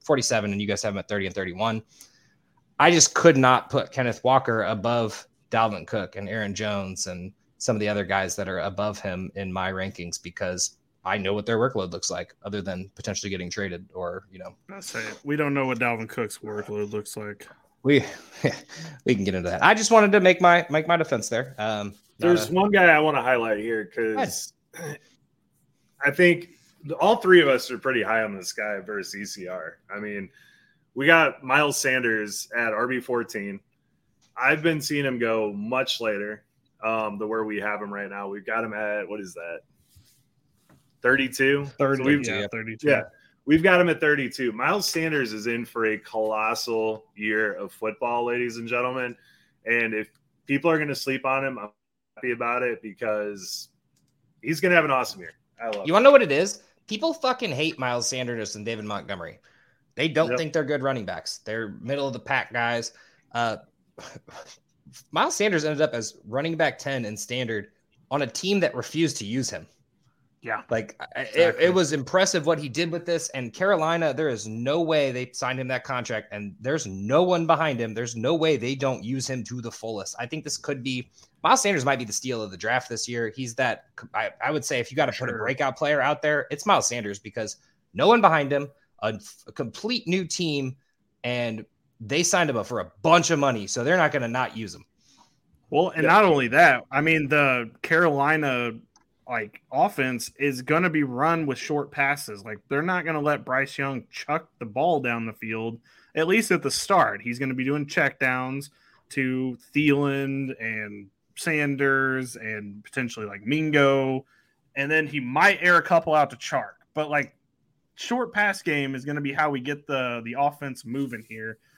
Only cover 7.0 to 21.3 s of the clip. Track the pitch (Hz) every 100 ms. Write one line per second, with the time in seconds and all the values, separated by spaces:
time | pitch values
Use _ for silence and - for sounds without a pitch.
7 | 92 90 92 - _ - - 110 104 104
8 | 92 98 92 - 92 90 85 92 123 -
9 | 98 90 92 98 95 92 92 95 95 -
10 | 87 - 87 - 95 90 - _ _ _
11 | 92 104 95 104 104 110 127 110 90 87
12 | - 87 87 _ 101 101 92 90 95 -
13 | - 98 101 92 87 107 98 87 92 92
14 | 87 87 95 92 87 - - 196 - 113
15 | 107 107 143 151 147 139 131 117 123 113
16 | 113 - 107 - 107 104 104 104 104 104
17 | 104 107 104 101 - - _ _ 131 143
18 | - - - - 127 - - - - 147
19 | - 104 98 92 87 92 180 220 214 226
20 | 208 208 185 180 175 175 - 156 156 175
21 | - 117 -